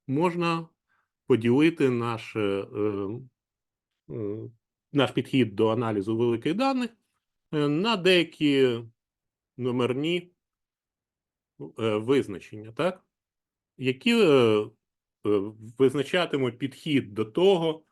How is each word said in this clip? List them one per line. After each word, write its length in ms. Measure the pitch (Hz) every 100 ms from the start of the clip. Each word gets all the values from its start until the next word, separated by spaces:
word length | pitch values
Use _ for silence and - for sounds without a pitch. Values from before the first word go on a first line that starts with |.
| -
можна 600 | 135 180 170 170 165 165 _ _ _ _ _ -
поділити 600 | 120 117 127 165 165 135
наш, 460 | 120 117 113 - 113
е, 320 | 101 98 101 107 107 98 98 123 131 _ _ _ _ _ _ _ -
е, 400 | 127 101 110 113 - _ _ _
наш 180 | 139 -
підхід 440 | 139 117 135 113 98
до 140 | 110
аналізу 480 | 113 113 104 95 113
великих 360 | 120 113 147
даних, 360 | 196 269 262 233 _ _ _ _ _ _
е, 140 | 156 147
на 280 | 151 220 214
деякі 840 | 180 180 170 - 147 135 127 117 113 _ _ _ _ _ _ -
номерні, 720 | 127 123 120 127 160 175 175 _ _ _ _ _ _ _ _ _ _ _ _ - 147 -
е, 180 | 110 107
визначення, 720 | 110 139 107 87 - 107 110
так? 340 | 117 175 185 _ _ _ _ _ _ _ -
Які, 360 | 131 127 233
е, 120 | 233 180
е, 440 | 139 113 107 107 - _ _ _ _ 107 104 104 110 110 -
визначатимуть 800 | 135 143 135 180 165 143 127 113
підхід 560 | 131 - 160 135 101
до 120 | 104 110
того, 580 | - 190 180 165 156 _